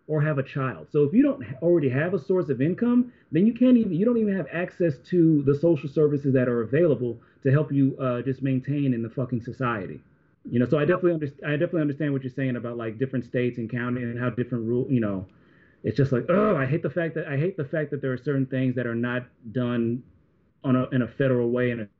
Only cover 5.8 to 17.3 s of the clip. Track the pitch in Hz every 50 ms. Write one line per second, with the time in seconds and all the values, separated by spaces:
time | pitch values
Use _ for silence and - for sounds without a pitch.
5.8 | - 147 - 160 151 147 147 143 143 143 127 131 123 123 120 120 113 110 127 151
6.8 | 180 170 139 110 123 120 117 120 - _ _ _ - 135 131 147 156 143 143 139
7.8 | 139 135 - - 139 127 123 120 120 135 131 - 131 139 131 127 127 - 143 147
8.8 | 143 135 127 113 113 113 - - 127 120 131 117 113 - 113 - 135 123 117 110
9.8 | 92 80 78 67 - _ _ _ _ _ _ _ - - - 120 123 123 165 151
10.8 | 147 147 180 175 180 175 170 156 151 135 135 - - 156 147 147 170 170 180 170
11.8 | 156 147 139 139 160 147 139 135 131 127 - - 135 131 123 120 110 120 120 120
12.8 | 117 113 110 110 135 131 - 127 117 - - 131 123 123 123 123 117 110 - 123
13.8 | 120 123 120 123 123 120 117 120 123 127 120 123 123 - 127 120 113 110 120 123
14.8 | 131 - 139 123 113 104 101 95 92 - _ _ _ _ _ _ _ _ _ _
15.8 | - - 113 - 139 135 135 120 127 - 175 196 214 214 196 147 135 131 143 165
16.8 | - 160 139 180 165 165 160 160 151 170